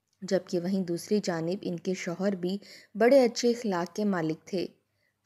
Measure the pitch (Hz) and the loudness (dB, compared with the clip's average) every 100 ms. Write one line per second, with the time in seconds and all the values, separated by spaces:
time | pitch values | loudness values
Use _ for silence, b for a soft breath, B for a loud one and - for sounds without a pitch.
0 | _ _ 190 185 180 180 175 190 180 170 | _ _ -2 -2 0 -4 -2 -2 -2 -4
1 | - 214 196 165 165 202 190 170 196 185 | 0 0 0 -2 -2 -4 -6 -6 -6 -6
2 | - 170 196 185 180 202 B B B 202 | -6 -4 -2 -2 -4 -4 B B B 2
3 | 233 277 240 233 240 233 214 180 170 - | 6 8 6 2 0 0 -2 -2 -4 -2
4 | 208 185 160 160 - 190 - _ _ _ | 0 0 -2 -4 -6 -6 -6 _ _ _
5 | _ _ | _ _